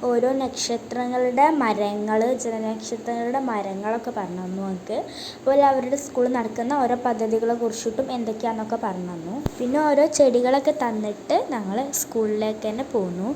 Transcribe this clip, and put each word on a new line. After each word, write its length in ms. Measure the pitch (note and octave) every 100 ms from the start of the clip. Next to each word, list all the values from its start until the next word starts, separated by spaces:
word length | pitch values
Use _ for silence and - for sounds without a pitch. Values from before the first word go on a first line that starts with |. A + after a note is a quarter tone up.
| B3
ഓരോ 220 | A#3+ B3 C4+
നക്ഷത്രങ്ങളുടെ 1040 | C4 - - A#3 - A#3+ B3 B3 B3 B3 D4 D#4
മരങ്ങൾ, 640 | A#3+ G3+ G#3 G#3 G#3 G#3+ A3+ B3
ജനനക്ഷത്രങ്ങളുടെ 960 | A#3 A3+ A3 A3 - A3+ - A#3 A#3 C4+ C4
മരങ്ങളൊക്കെ 640 | G#3+ G3 G3 G#3 A3+ A3+ A#3
പറഞ്ഞു 240 | F#3 F3+ F#3
തന്നു 180 | F#3+
ഞങ്ങൾക്ക്. 340 | G3 F#3 - A3+ - - - -
അതുപോലെ 280 | - C#4 C#4+
അവരുടെ 280 | C4+ B3 C#4 -
സ്കൂളിൽ 280 | - B3 B3+
നടക്കുന്ന 420 | A3 - A#3 C#4+
ഓരോ 120 | A#3+ A#3+ B3
പദ്ധതികളെ 500 | A3 A3 A3+ A3+ A#3
കുറിച്ചിട്ടും 500 | A#3 A3 A#3 A3 C4 B3+
എന്തൊക്കെയാണെന്നൊക്കെ 640 | A3+ A3 A#3 A3 G#3+ A3+ A3
പറഞ്ഞു 280 | F3+ F3+
തന്നു. 220 | E3+ D#3+ A#3 D4+ -
പിന്നെ 200 | B3 C#4 D4+
ഓരോ 160 | C#4+ D4+ D4+
ചെടികളൊക്കെ 540 | C#4 A#3+ B3 C4+ C#4 D4+
തന്നിട്ട് 540 | A#3+ A3 G#3+ G#3 - D#4 - B3
ഞങ്ങൾ 240 | G3 G3+ C#4 C#4
സ്കൂളിലേക്ക് 640 | - A3+ A3 G#3 G#3+ A3 A3
തന്നെ 180 | A3 C#4
പോന്നു. 360 | A#3 F#3 F3 G3+